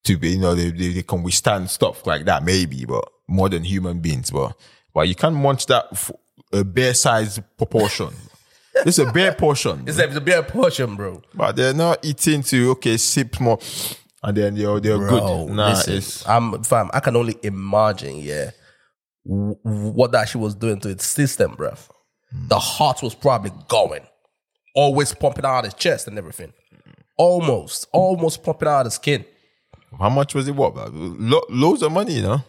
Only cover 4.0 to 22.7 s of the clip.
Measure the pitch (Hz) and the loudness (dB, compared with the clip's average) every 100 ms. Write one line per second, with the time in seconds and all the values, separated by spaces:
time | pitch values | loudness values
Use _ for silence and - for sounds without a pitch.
4 | 82 69 - 69 64 - - _ _ 80 | -4 -4 -4 -4 -4 -8 -20 _ _ 0
5 | 82 90 156 156 139 135 - 123 - - | 0 2 0 2 0 0 2 0 0 -8
6 | - - _ _ _ 101 98 90 127 123 | -10 -12 _ _ _ -2 0 0 2 2
7 | 143 113 110 98 - _ 110 113 101 - | 4 2 0 -6 -14 _ 0 2 2 0
8 | 92 - - _ _ _ _ 523 311 175 | -6 -10 -20 _ _ _ _ 2 2 6
9 | 127 117 190 - 156 143 113 76 - 156 | 4 6 2 4 2 4 0 -4 -4 0
10 | 156 143 143 180 - - 180 - 123 101 | 2 2 2 2 2 2 2 2 -4 -4
11 | 101 92 _ - 101 - 127 143 165 160 | -8 -10 _ -2 0 2 2 2 2 2
12 | 156 139 - 151 131 131 123 127 120 113 | -2 0 2 2 2 2 2 2 0 0
13 | - - 120 - 120 110 - - - - | 2 0 -2 0 2 0 -2 -8 -8 -10
14 | _ _ 107 104 101 104 104 104 107 101 | _ _ -4 0 0 0 0 0 2 0
15 | 98 120 101 85 82 104 104 98 - 98 | 2 2 2 -2 -2 0 2 2 0 -2
16 | 95 - - 117 117 101 110 117 98 131 | -4 -8 2 2 2 -4 0 0 2 -2
17 | 131 120 117 104 104 95 98 104 107 95 | 0 0 0 -4 -6 -6 0 2 2 0
18 | 69 69 71 73 69 - _ _ _ _ | -8 -10 -6 -6 -6 -12 _ _ _ _
19 | _ _ - 98 101 104 110 104 107 107 | _ _ -6 -2 -2 -4 -4 -4 -4 -4
20 | 123 120 110 120 107 101 113 98 101 95 | -2 -2 -4 -6 -6 -4 -6 -6 -8 -8
21 | - - 139 - 87 - 73 - - _ | -6 -2 -4 0 -4 -2 -10 -10 -20 _
22 | _ _ _ 87 85 123 - | _ _ _ -12 -2 -2 -2